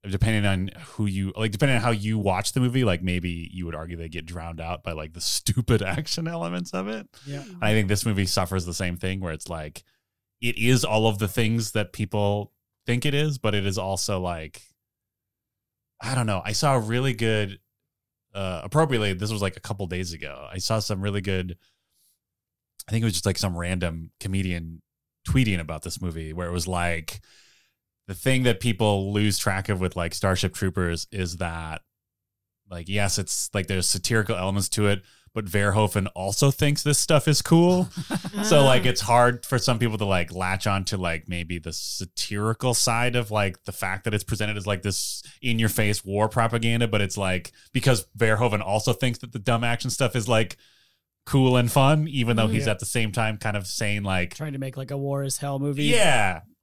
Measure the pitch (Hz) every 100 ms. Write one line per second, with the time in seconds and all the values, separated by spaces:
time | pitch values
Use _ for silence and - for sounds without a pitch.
0 | 101 98 113 110 104 95 95 - - -
1 | 104 98 95 - 110 101 143 123 120 113
2 | 104 110 98 90 107 135 123 127 117 85
3 | 90 90 87 85 85 92 85 78 82 85
4 | 82 82 80 87 85 82 82 87 - 78
5 | 78 85 - - - - 113 113 95 90
6 | 156 - 165 170 170 180 175 185 196 220
7 | - - 139 143 202 - 107 110 98 101
8 | 117 101 92 - 90 95 87 82 90 87
9 | 92 95 90 78 - 80 76 - _ _
10 | _ _ _ _ 120 - 117 127 123 107
11 | 110 101 104 123 110 117 107 110 104 -
12 | 104 104 101 104 101 _ _ _ - 120
13 | 143 143 151 139 110 101 98 98 95 95
14 | - 95 90 85 78 - - _ _ _
15 | _ _ _ _ _ _ _ _ _ _
16 | 113 127 110 95 - 107 151 131 107 120
17 | 135 113 113 110 101 98 _ _ _ _
18 | _ _ _ 98 95 87 - 147 160 120
19 | 104 90 104 107 98 - - 98 92 90
20 | 90 80 73 67 71 92 - 110 104 98
21 | 101 101 98 92 90 87 _ _ _ _
22 | _ _ _ _ _ _ _ _ - 113
23 | 113 87 101 85 98 87 87 92 87 82
24 | 80 _ 98 95 92 85 82 82 _ _
25 | _ _ - 131 117 90 76 78 87 -
26 | 92 80 78 82 87 87 87 90 87 85
27 | 80 - _ _ _ _ _ _ _ _
28 | - 95 131 131 123 107 123 101 107 98
29 | 98 104 104 95 101 95 90 95 92 92
30 | 85 - 95 90 90 - 95 90 87 82
31 | - 101 90 85 87 82 80 78 _ _
32 | _ _ _ _ _ _ 101 87 85 101
33 | 101 - 90 - - 101 90 95 87 95
34 | - 113 98 95 92 98 92 - 104 101
35 | _ _ _ 113 101 101 101 101 107 104
36 | 95 90 95 - 143 - 147 147 147 139
37 | - 156 - 147 - 165 175 180 180 -
38 | - - 185 202 208 147 135 127 127 -
39 | - 120 120 120 - 127 - 113 120 107
40 | 101 92 87 87 92 95 107 98 92 98
41 | 90 82 - 87 85 87 82 80 - -
42 | 90 - - 101 107 113 131 117 - 117
43 | 123 123 110 107 98 92 - - 92 95
44 | 113 104 - 101 107 104 98 98 101 92
45 | - - - - 127 113 113 - 104 104
46 | 95 101 107 - 113 117 113 117 117 104
47 | 98 - 95 90 - _ - 127 135 -
48 | - 101 113 110 123 104 95 107 131 120
49 | 127 117 117 117 101 117 117 117 131 -
50 | 127 123 107 113 107 - _ _ _ _
51 | _ _ - 139 131 127 120 143 135 156
52 | 156 139 117 113 110 110 107 104 - 123
53 | 110 113 110 107 110 101 92 - 107 104
54 | 101 92 90 - 151 135 135 135 131 139
55 | 139 139 139 - 143 139 143 139 147 240
56 | 185 123 101 82 - _